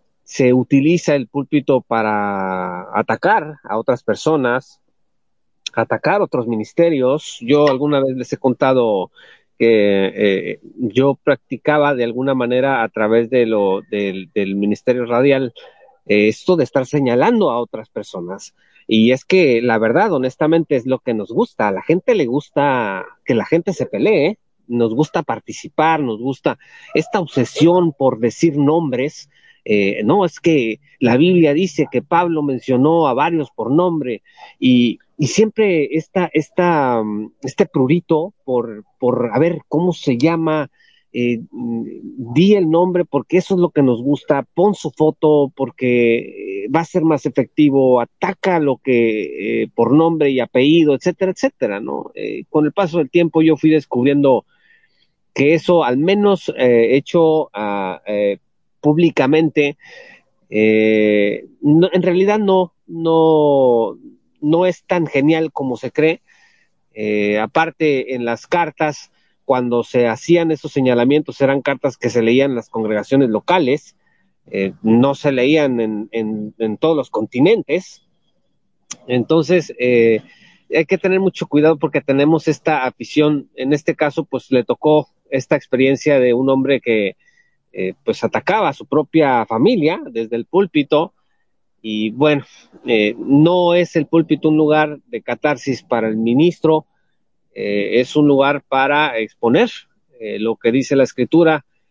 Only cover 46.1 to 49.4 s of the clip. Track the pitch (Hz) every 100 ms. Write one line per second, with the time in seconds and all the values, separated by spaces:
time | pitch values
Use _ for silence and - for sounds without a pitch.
46.1 | 117 147 - 101 98 107 156 165 180 160
47.1 | 147 147 - 170 - 147 135 131 123 117
48.1 | _ 185 190 196 175 143 127 135 120 113
49.1 | 110 78 65